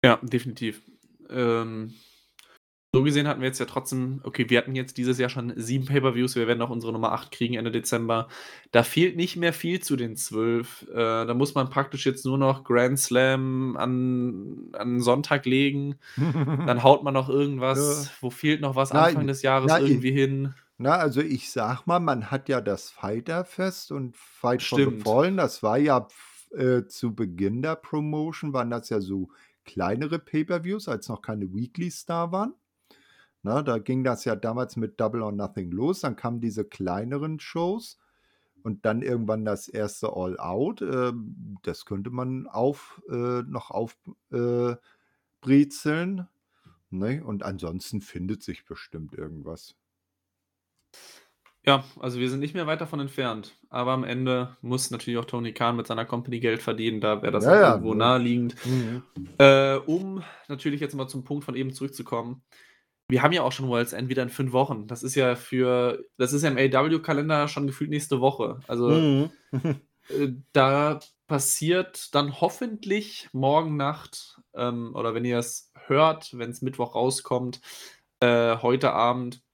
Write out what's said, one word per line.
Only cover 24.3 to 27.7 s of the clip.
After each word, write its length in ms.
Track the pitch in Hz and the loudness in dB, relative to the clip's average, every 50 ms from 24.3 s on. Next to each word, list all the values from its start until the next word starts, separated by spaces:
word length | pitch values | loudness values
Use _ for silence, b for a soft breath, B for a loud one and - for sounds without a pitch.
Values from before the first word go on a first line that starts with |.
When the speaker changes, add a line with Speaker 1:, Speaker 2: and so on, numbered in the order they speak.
| - - - 123 123 127 - | -18 -2 0 0 0 2 0
Speaker 2:
for 180 | - - 147 139 | 0 4 4 4
the 80 | 131 117 | 4 2
Speaker 1:
Stimmt. 120 | 110 104 | -2 0
Speaker 2:
Fallen, 320 | 107 110 123 151 185 196 190 | 2 4 6 6 4 4 2
das 240 | 165 123 - - - | 0 0 -2 -2 -2
war 160 | 107 110 135 | 0 2 4
ja 280 | 147 151 135 120 - - | 4 4 4 2 2 -2
f-, 400 | - - - - - - - _ - | -16 -20 -20 -20 -20 -20 -20 _ -6
äh, 340 | 190 135 127 127 123 - | 0 2 2 2 2 0
zu 280 | - - - - 120 107 | -2 -10 -6 -4 -4 -2
Beginn 480 | 104 117 95 87 87 98 98 110 120 135 | -2 -4 -6 -2 -2 -2 0 0 -2 -2
der 140 | 156 | -4